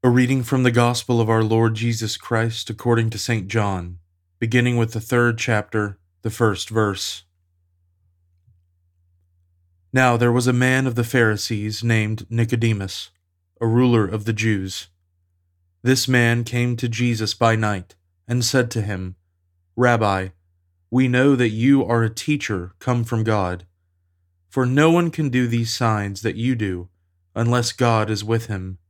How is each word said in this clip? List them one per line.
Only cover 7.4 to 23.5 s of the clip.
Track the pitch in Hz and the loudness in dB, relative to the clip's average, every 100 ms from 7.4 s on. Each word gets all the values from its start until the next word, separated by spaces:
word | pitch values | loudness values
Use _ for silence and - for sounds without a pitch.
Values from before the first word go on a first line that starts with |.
| _ _ _ _ _ _ _ _ _ _ _ _ _ _ _ _ _ _ _ _ _ _ _ _ _ | _ _ _ _ _ _ _ _ _ _ _ _ _ _ _ _ _ _ _ _ _ _ _ _ _
Now | 131 127 120 | 2 4 4
there | 120 | 2
was | 120 120 | 2 2
a | |
man | 123 127 131 131 | 2 2 2 0
of | 117 | -2
the | |
Pharisees | 117 127 113 107 - 110 107 107 | 0 2 2 2 -4 -6 -6 -4
named | 117 113 107 110 - | 0 0 0 -6 -6
Nicodemus, | 113 113 117 117 104 95 - - _ _ _ _ _ | -2 0 0 0 -2 -6 -10 -14 _ _ _ _ _
a | 117 | 0
ruler | 117 127 117 98 | 4 4 4 2
of | 107 | -2
the | 104 | -4
Jews. | 110 110 104 95 - - _ _ _ _ _ _ _ _ _ | -2 0 -2 -4 -10 -14 _ _ _ _ _ _ _ _ _
This | 123 131 - | 0 0 2
man | 127 117 120 117 | 2 4 2 -2
came | 120 123 117 | -2 -2 -2
to | 123 | -4
Jesus | 110 123 113 110 | -2 -2 -2 -4
by | - 113 110 | 0 2 2
night | 107 98 87 _ _ _ - | 0 -4 -8 _ _ _ -6
and | 123 117 | -4 0
said | 135 120 | 0 0
to | 113 | -4
him, | 101 95 92 92 _ _ _ _ _ - | -4 -6 -8 -12 _ _ _ _ _ 0
"Rabbi, | 123 117 107 95 95 - _ _ _ _ _ | 2 2 2 0 -4 -12 _ _ _ _ _
we | 123 131 | 0 2
know | 123 139 131 | 4 4 4
that | 120 | 2
you | 107 123 139 | 2 4 4
are | 107 117 | 4 2
a | 113 | 0
teacher | 113 - 147 - 98 90 _ | -2 -4 -4 -2 -6 -8 _
come | - 120 | -2 -2
from | 117 117 110 | -2 -2 0
God, | 107 90 | 0 -2